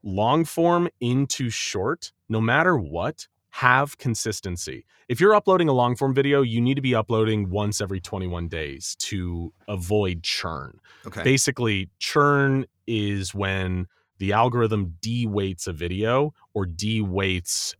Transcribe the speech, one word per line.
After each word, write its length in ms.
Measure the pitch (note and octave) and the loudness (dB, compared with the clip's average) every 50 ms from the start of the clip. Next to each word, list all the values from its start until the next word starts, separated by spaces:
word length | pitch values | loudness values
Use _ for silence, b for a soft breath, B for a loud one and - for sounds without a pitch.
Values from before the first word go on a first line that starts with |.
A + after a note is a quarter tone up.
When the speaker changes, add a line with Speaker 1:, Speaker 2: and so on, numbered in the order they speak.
| - | -8
Speaker 1:
long 420 | G#2 F#2 G2 G#2+ A#2 C#3 D#3+ E3 | -4 -2 0 2 4 4 2 2
form 420 | - - - E3 F3 E3+ F3 F3 E3+ _ _ | 0 0 0 2 4 4 2 0 -2 _ _
into 480 | B2 A#2+ B2 C3+ C#3+ C3+ - - C3+ A#2 | -2 0 2 2 0 0 -2 -4 -4 -4
short, 640 | A2 - - - - G2+ F#2 A#2+ E3+ - - - _ _ _ _ | -4 -4 -6 -4 -4 -2 -2 -2 -4 -4 -8 -18 _ _ _ _
no 100 | A2+ A2 | -2 0
matter 380 | A2+ A2+ B2 D3 E3 F#3 F3 | 2 2 2 4 4 4 2
what, 500 | B2+ F2+ D2 D2+ E2+ F#2 C3 D#3+ - - _ _ _ _ _ | 2 0 -4 -4 -4 -4 -4 -6 -8 -18 _ _ _ _ _
have 480 | - - - B2 B2+ C3 C#3+ C#3+ - | -8 4 6 6 6 6 4 0 -6
consistency. 880 | _ - C3+ A2+ - - A2+ G#2 - - F#2+ F2+ E2+ - D#2 C2 - - b b b b | _ -4 -2 -2 -2 -4 -6 -6 -6 -6 -8 -6 -6 -8 -10 -10 -12 -16 b b b b
If 140 | b B2 A#2 | b 0 4
you're 120 | E3+ G#3 G#3+ | 6 6 6
uploading 340 | G#3 - - F#3 F3+ F3 D#3 | 6 6 4 4 4 4 4
a 40 | C3+ | 4
long 220 | B2 A#2+ A#2+ B2 | 4 2 2 2
form 180 | - C#3 C3+ C3 | 0 0 0 2
video, 280 | C3+ C#3 C#3 C#3+ C#3 | 2 2 4 4 4
you 180 | C#3 A#2+ A2+ A#2 | 4 2 2 2
need 160 | A#2+ B2+ C3+ | 2 2 0
to 60 | C#3 | 0
be 120 | C3+ C3 A#2+ | 0 2 2
uploading 560 | A2 G#2+ - A#2 A2 A2 A2 A2 G#2+ G2+ F#2 | 2 2 0 2 2 2 2 2 0 0 -2
once 300 | F2+ G#2 G#2 G#2 G2 - | -2 -2 -2 -2 -2 -4
every 220 | G#2 F#2+ G2 F#2+ | -4 -4 -4 -8
twenty-one 460 | F2+ - - F#2+ F#2 F2+ F2 E2+ E2+ | -6 -8 -8 -6 -6 -6 -4 -6 -6
days 480 | E2 E2 E2 D#2 D2 C#2 C2 - - - _ | -6 -6 -6 -6 -8 -8 -10 -10 -12 -8 _
to 540 | - - G#2+ F#2+ F2+ F2 F2 E2+ E2+ D#2+ _ _ _ | -6 -6 -4 -4 -4 -4 -4 -6 -6 -8 _ _ _
avoid 560 | - G#2 F#2+ F2 F2 G#2+ G#2+ G2+ F#2+ F2+ E2 E2+ | -8 -8 -8 -2 0 2 2 2 2 -2 -4 -4
churn. 560 | - - - - F2 E2 C#2 C2+ C2+ - _ b b b b b | -4 -4 -4 -4 -6 -8 -8 -10 -14 -16 _ b b b b b
Speaker 2:
Okay. 160 | G#2+ G2 G#2+ E2+ | -14 -12 -2 0
Speaker 1:
Basically, 680 | B2+ C3+ C3 - - B2+ - A#2+ A2+ G#2 F#2+ F#2+ - _ _ | 2 2 2 2 0 -2 0 0 0 0 0 -4 -6 _ _
churn 680 | - - - D3 C#3+ C#3+ C#3+ C#3 C#3 C#3 C3+ C3+ B2+ - _ _ _ | -8 -2 2 2 4 4 4 4 4 4 2 0 -2 -4 _ _ _
is 480 | - A#2 G#2+ G#2 G2+ G2+ G2 F#2+ F2+ - | -4 -2 -2 0 0 -2 -2 -4 -6 -4
when 540 | G2 G2+ F#2+ F#2+ F#2+ F#2 F#2 F#2 F2+ F2+ - _ _ _ _ _ | -4 -2 -2 -2 -2 -2 -2 -2 -4 -4 -6 _ _ _ _ _
the 160 | _ F#2+ F#2+ G2+ | _ -2 0 2
algorithm 640 | G#2+ A#2 B2+ A#2+ A#2+ A#2 G#2+ A2 G#2 G2 F2 E2 E2+ | 4 2 2 2 2 0 2 0 0 -2 -4 -6 -8
de-weights 680 | - A2+ A#2 A#2+ A#2+ A2 G2+ G#2 G2 F#2+ F#2 - - | -6 -4 -4 -2 -2 -2 -2 -2 -2 -4 -6 -8 -8
a 60 | G2 F2 | -8 -6
video 600 | D2+ E2+ F2 F2+ F#2+ G#2 A2+ A#2+ C3 D3 D3+ b b b b _ | -6 -6 -6 -4 -2 0 0 2 0 0 -2 b b b b _
or 120 | G#2+ G2 | -4 -4
de-weights 1120 | F2+ E2 E2+ G2 G#2+ A2 A2 G#2 F#2+ F2+ G2 G2 G2 F#2 F2+ F2 - - - - - - _ | -4 -4 -4 -2 -2 0 0 0 0 0 0 0 0 0 -2 -4 -4 -6 -4 -4 -6 -8 _